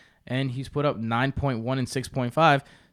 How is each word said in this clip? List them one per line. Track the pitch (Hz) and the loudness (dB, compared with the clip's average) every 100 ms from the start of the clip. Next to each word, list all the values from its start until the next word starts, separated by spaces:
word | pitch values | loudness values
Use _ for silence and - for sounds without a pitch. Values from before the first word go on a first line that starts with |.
| - _ - | -20 _ -6
and | 127 135 | -4 -2
he's | 123 - | -4 -6
put | 147 | -2
up | 147 110 | 0 0
nine | 113 117 135 | -2 0 0
point | - 139 113 | 0 -2 -2
one | 117 131 | -2 -2
and | 123 | -2
six | 135 - | -4 -4
point | 135 120 | -4 -2
five. | 151 160 139 - - _ | 4 6 6 0 -20 _